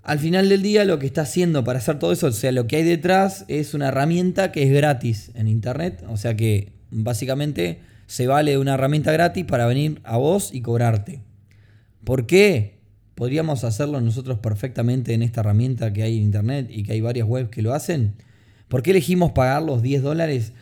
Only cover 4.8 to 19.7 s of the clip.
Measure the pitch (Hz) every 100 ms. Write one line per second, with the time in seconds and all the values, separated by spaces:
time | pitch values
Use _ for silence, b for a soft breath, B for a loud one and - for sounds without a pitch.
4.8 | 147 127 117 107 - - 110 110 123 -
5.8 | 175 - - 107 117 107 113 104 98 -
6.8 | - 113 110 120 127 135 147 143 175 160
7.8 | B B B - 127 143 151 135 139 135
8.8 | 135 151 151 156 175 185 160 123 117 131
9.8 | 147 98 - 117 139 196 196 131 117 117
10.8 | 120 110 104 - - - _ b b b
11.8 | b b - 131 117 180 208 143 101 -
12.8 | _ _ _ - 117 147 160 131 120 110
13.8 | 147 143 117 113 131 113 113 104 135 120
14.8 | 117 127 117 113 117 117 107 104 127 120
15.8 | 113 101 110 113 104 104 110 139 123 110
16.8 | 101 110 113 123 110 127 120 - 110 147
17.8 | - 160 107 - b b b b b 127
18.8 | 120 190 135 185 170 131 127 143 160